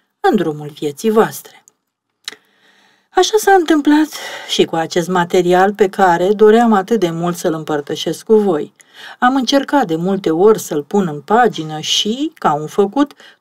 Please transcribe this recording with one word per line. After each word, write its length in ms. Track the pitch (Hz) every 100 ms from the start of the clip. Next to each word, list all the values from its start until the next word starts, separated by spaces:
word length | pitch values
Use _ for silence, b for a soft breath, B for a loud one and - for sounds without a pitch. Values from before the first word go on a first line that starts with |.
| B _
în 160 | 403 233
drumul 320 | 160 147 147
vieții 420 | - 151 143 220
voastre. 540 | 220 170 139 - - _ _ _ _ _ _ - b b b b b b b b
Așa 220 | - 370 427
s-a 140 | 427
întâmplat 560 | 392 311 311 294 294 302 - B B -
și 160 | - 175
cu 100 | 165
acest 320 | 165 185 170
material 640 | 185 175 185 175 180 190
pe 140 | 202 190
care 460 | 196 190 170 180
doream 400 | 208 214 220 240
atât 260 | 208 190 233
de 100 | 180
mult 260 | 165 175 170
să-l 180 | 180
împărtășesc 720 | 160 151 151 143 156 - 156 -
cu 100 | 220
voi. 380 | 202 156 147 _ B B B B
Am 160 | 254 269
încercat 520 | 247 277 269 294 220
de 80 | 160
multe 360 | 180 196 190
ori 280 | 160 202 214
să-l 240 | - 156
pun 240 | 143 202 185
în 140 | 147
pagină 580 | 139 214 233 156 156 156
și, 520 | 147 - 202 247 311
ca 200 | - 175
un 140 | 151 151
făcut, 460 | - 202 202 285 - b b